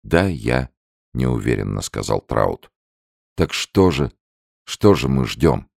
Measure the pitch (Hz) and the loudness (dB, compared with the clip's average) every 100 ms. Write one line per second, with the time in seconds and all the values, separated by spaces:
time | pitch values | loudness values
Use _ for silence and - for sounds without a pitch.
0 | - 82 95 76 55 62 65 _ _ _ | 0 0 0 -2 -2 -2 -4 _ _ _
1 | _ 62 64 60 52 52 50 50 - 52 | _ -4 -2 -2 -2 -2 -4 -6 -8 -8
2 | 50 50 _ 55 50 50 - _ _ _ | -4 -4 _ -2 0 -4 -14 _ _ _
3 | _ _ _ - 78 - - - 92 71 | _ _ _ -4 -4 -4 -2 2 4 2
4 | 71 _ _ _ _ _ - - 107 82 | -4 _ _ _ _ _ -16 2 4 4
5 | 65 67 58 - 78 53 - | 2 0 -2 2 2 2 -6